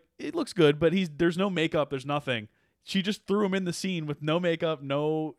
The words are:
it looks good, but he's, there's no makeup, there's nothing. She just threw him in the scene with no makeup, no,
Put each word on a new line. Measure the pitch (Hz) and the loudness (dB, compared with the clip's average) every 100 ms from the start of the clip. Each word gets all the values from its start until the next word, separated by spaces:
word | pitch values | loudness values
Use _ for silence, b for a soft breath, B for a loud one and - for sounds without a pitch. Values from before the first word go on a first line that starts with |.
| _ - | _ -12
it | - 320 | -6 -4
looks | 285 | -2
good, | - 151 147 | 4 4 6
but | 165 | 2
he's, | 185 180 | 2 0
there's | 143 170 170 | 0 0 2
no | 202 | 0
makeup, | 175 160 160 139 | 0 0 0 -2
there's | 135 131 | -4 -4
nothing. | 143 139 117 107 _ _ _ | -4 -2 -4 -6 _ _ _
She | - 196 | -4 -2
just | 185 202 - | 0 -2 -2
threw | 196 | 0
him | 202 | 2
in | 190 | 0
the | 180 | -2
scene | 165 190 180 151 | -4 -4 -4 -4
with | 143 | -4
no | 151 165 | -2 0
makeup, | 180 165 170 156 | 0 0 0 -2
no, | 139 139 151 156 156 | -2 -2 0 0 -4